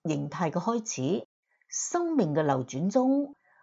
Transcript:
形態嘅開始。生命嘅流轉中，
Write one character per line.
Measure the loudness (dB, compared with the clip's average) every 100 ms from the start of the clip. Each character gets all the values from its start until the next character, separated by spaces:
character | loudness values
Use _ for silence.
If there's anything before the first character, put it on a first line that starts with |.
形 | -4 -2 -4
態 | -2 -2
嘅 | 0
開 | 0 -2 -4 -4 -2 -2
始。 | -4 _ _ _ _
生 | -8 -2 -2 2 2
命 | 2 2
嘅 |
流 | 2 0 -2
轉 | -2 0
中， | 2 4 2 0 -10 _ _